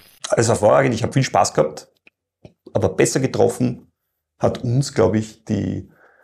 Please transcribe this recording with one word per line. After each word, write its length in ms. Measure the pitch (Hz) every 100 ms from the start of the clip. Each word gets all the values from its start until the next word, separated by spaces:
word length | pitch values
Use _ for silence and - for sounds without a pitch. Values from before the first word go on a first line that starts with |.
| - _ -
Alles 180 | - 113
hervorragend, 460 | 113 127 139 131
ich 80 | 113
hab 80 | 113
viel 80 | 135
Spaß 320 | 131 92 -
gehabt, 340 | - - - - _ _ _ _ _ - _ -
aber 160 | 110 -
besser 320 | - - 147
getroffen 720 | 131 104 107 - 123 - - _ _ _ _ _
hat 180 | 98 -
uns, 300 | 120 127 139
glaub 200 | - 98
ich, 300 | 107 110 -
die 440 | - 104 98 98 - _ _ _